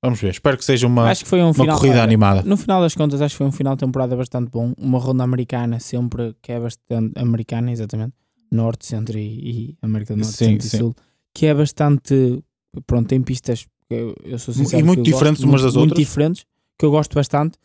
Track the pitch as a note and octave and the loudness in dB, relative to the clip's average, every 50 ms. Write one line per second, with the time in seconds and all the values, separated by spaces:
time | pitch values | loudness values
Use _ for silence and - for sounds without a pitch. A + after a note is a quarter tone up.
0 | - B2+ B2 G#2+ - G2 F#2 - _ C#3+ C3+ B2+ - - C#3 A#2+ B2 A#2+ B2 A#2+ | 0 -2 -2 0 -2 -4 -4 0 _ 0 0 0 0 0 2 2 2 2 4 4
1 | A#2 A#2 - - - - - F3+ F3 E3+ D#3+ E3 E3 D#3 D#3 D3+ - C#3 B2+ A#2+ | 4 4 2 0 -2 0 2 2 4 4 4 4 4 2 4 4 4 4 6 6
2 | A2+ A2 A2+ G#2+ G#2+ G2 G2 F#2+ F#2 - G3 G3+ - A3+ G3 F#3 F3 E3 - - | 4 4 4 6 6 6 4 4 2 2 0 -2 0 0 0 2 2 0 0 0
3 | D#3 D3 C#3+ C#3 D3 C#3+ - - C#3+ C#3 C3+ - C#3 C#3 C3+ C3 C#3+ C3 B2 C3 | -2 0 0 0 -2 -2 -2 -2 -2 -2 -2 -2 -2 -2 -2 -2 -2 -4 -2 -2
4 | C3 B2+ B2+ B2 C3 A#2+ - B2+ B2 A#2+ B2 A#2 A#2 A#2+ B2 - - C3+ B2+ B2+ | -2 -2 -2 -4 -4 -4 -4 -6 -6 -4 -4 -4 -4 -4 -4 -4 -2 -2 0 0
5 | B2 C3 C3 B2+ B2+ B2+ B2+ B2 B2+ - - B2 A#2+ A#2+ A#2 A#2 - - - B2 | 0 0 -2 0 0 0 0 -2 -2 -4 -4 -4 -4 -2 -4 -6 -8 -8 -6 -4
6 | B2 A#2+ A2+ A2+ A#2+ A#2 A2 _ _ - B2 A#2+ A#2 A#2 A2+ - _ _ A#2 A2+ | -4 -4 -4 -6 -6 -8 -8 _ _ -10 -8 -6 -6 -8 -10 -12 _ _ -4 -2
7 | A2+ A2 - - B2+ A#2+ A2+ A2 A2+ - - A#2 A#2+ B2 A#2+ A#2 A2 G#2 - A2 | -2 -4 -4 -4 -2 -2 0 -2 -2 -6 -6 -4 -4 -4 -4 -6 -8 -8 -6 -8
8 | A2 A#2+ - _ _ _ _ _ _ _ - A2+ A2+ A2+ A2+ A2+ - - A#2 A2 | -8 -8 -10 _ _ _ _ _ _ _ -2 -2 -2 -2 -4 -6 -10 -10 -8 -8
9 | A2 A2 A2 G#2+ G#2+ G#2 G#2+ A2 - A#2 A#2+ A#2 A2+ C3+ D3+ _ - A2 A2 G#2+ | -8 -8 -8 -8 -8 -8 -10 -12 -10 -10 -8 -8 -10 -12 -14 _ -6 -4 -4 -4
10 | G#2 G2+ G#2+ G#2 G#2+ A2 - - A#2 A2+ G#2 - - - - A2 A#2+ A#2 A2+ _ | -4 -6 -6 -6 -4 -6 -4 0 2 2 2 2 0 -4 -4 -2 -2 -2 -4 _
11 | _ _ _ _ _ _ _ - - D#3 D3+ C#3+ D3+ C#3+ - - D3+ D3 C#3+ C3+ | _ _ _ _ _ _ _ 0 2 2 2 2 2 0 0 -2 0 2 2 0
12 | - - C#3 C3+ C3 B2 B2 C3+ - _ _ _ _ _ _ - - - B2+ A#2+ | 0 0 2 2 2 2 0 -4 -8 _ _ _ _ _ _ -18 -6 -2 0 0
13 | A#2 - C3 C3 B2+ - C3 B2 - - A#2+ A2+ - _ _ _ _ _ A#2 A#2 | 0 0 0 0 0 -2 -4 -8 -4 -6 -6 -6 -6 _ _ _ _ _ -8 -6
14 | A#2 A2+ - - - - B2 A#2+ - - A#2+ B2 C#3 - - E3+ D#3 E3 F#3 D#3 | -6 -8 -10 -12 -14 -12 -12 -12 -8 -6 -2 -2 -2 0 2 2 4 4 4 4
15 | A#2+ A2+ - C3 C#3 D3+ D3+ C#3+ C3 C3 C#3 C3+ B2+ C3 - C#3 D3+ D#3+ D3 E3 | 4 2 2 4 4 2 2 2 4 4 4 4 4 2 4 4 4 4 4 2
16 | D3+ - - - D3 D#3 F3 - - _ _ _ _ _ _ _ - D#3 C#3+ D3+ | 0 0 0 -2 0 0 -2 -4 -10 _ _ _ _ _ _ _ 0 2 2 2
17 | D3 - - D3+ C#3+ - - C#3+ D3 D#3+ - _ _ | 0 0 -2 -2 -2 0 0 -2 -2 -2 -4 _ _